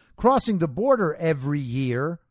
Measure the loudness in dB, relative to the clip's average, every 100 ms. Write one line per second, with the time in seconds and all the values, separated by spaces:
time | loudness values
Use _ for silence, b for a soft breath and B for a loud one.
0 | _ 0 2 4 2 0 -2 0 2 2
1 | 0 0 -2 -2 -2 -4 -4 -4 -2 -2
2 | -4 -6 _